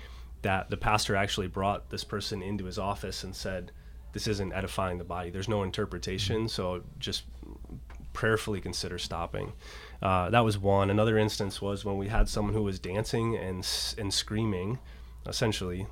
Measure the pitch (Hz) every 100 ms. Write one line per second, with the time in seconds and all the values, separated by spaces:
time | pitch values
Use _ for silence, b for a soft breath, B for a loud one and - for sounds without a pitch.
0 | B B B - 101 95 - - 120 107
1 | - 98 98 - 92 98 98 98 - 101
2 | - 104 - 101 92 101 92 104 95 101
3 | 95 - 92 95 101 92 90 B B B
4 | - 104 113 101 95 92 95 - 95 90
5 | 87 87 87 95 98 104 95 - 101 87
6 | 95 92 98 110 113 - 92 90 - -
7 | - 95 - - - - - - - -
8 | - - 113 110 - 98 90 87 92 87
9 | - 85 87 - - - B B B -
10 | 98 92 90 117 113 101 98 98 98 101
11 | 113 110 107 - 98 - 101 98 104 98
12 | 98 110 107 - 104 107 101 92 87 98
13 | 107 120 113 110 92 92 90 - - -
14 | 101 - - 107 110 92 95 127 B B
15 | B B 87 92 117 104 92 90 104